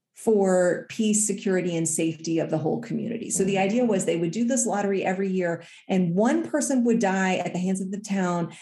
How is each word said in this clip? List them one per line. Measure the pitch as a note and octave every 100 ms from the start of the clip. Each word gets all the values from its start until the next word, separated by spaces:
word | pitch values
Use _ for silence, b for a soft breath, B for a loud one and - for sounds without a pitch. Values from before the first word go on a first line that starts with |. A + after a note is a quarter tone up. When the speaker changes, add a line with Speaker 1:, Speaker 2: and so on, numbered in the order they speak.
| _ -
Speaker 1:
for | A3+ G#3 F#3+ F#3 F3+ - -
peace, | - G#3+ G#3 -
security, | - G3 F#3 F3 E3
and | D#3+
safety | - E3 D#3+ E3 E3
of | D3
the | D#3
whole | D#3 D#3
community. | - D3+ C#3 - -
So | F3+
the | F#3+ F#3+
Speaker 2:
Mm. |
Speaker 1:
idea | F#3+ A#3+
was | A#3+ F#3+
they | E3 E3
would | E3+
do | G#3+
this | A#3+ C4+ G#3+
lottery | G3+ G3+ F#3+
every | F#3+ F#3 G3
year, | F#3 F3 E3 B B -
and | F#3 F3
one | F3+ A#3+ E4 E4
person | D4+ B3 C4
would | A#3+ A3+
die | F#3+ F#3+ F#3 F3+
at | F3+
the | F3
hands | F#3 F#3+
of | F#3
the | G3+
town, | - G3 F3+ F3 E3 B